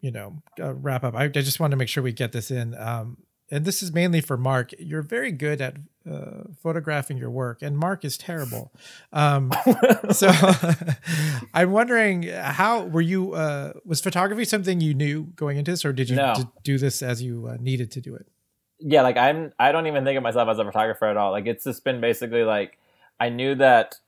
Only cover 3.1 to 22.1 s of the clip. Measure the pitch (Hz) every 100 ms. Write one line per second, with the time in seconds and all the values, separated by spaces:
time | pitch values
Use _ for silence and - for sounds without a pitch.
3.1 | 123 _ _ _ 143 160 190 185 165 180
4.1 | 170 147 131 127 131 120 - 175 151 151
5.1 | 233 262 151 147 147 131 139 147 _ -
6.1 | 147 - - - 170 170 160 151 147 135
7.1 | 135 123 123 123 117 147 143 165 190 147
8.1 | - - 165 131 117 - _ - - _
9.1 | 151 147 143 131 127 - 240 262 240 208
10.1 | 202 196 170 185 170 165 156 170 135 -
11.1 | 165 151 139 107 - 185 196 240 240 214
12.1 | 185 170 175 143 139 196 233 180 165 165
13.1 | 190 190 160 156 143 143 - - 156 -
14.1 | 175 190 208 233 214 185 180 160 139 147
15.1 | 151 156 - 147 143 147 175 147 131 127
16.1 | 127 135 113 123 _ - 139 135 - 131
17.1 | 120 123 117 117 117 123 131 117 - 123
18.1 | 120 - _ _ _ _ _ 156 147 127
19.1 | 123 127 156 160 _ 131 156 160 147 135
20.1 | 135 120 117 113 110 104 107 110 107 110
21.1 | 104 101 98 104 113 - 120 - 127 117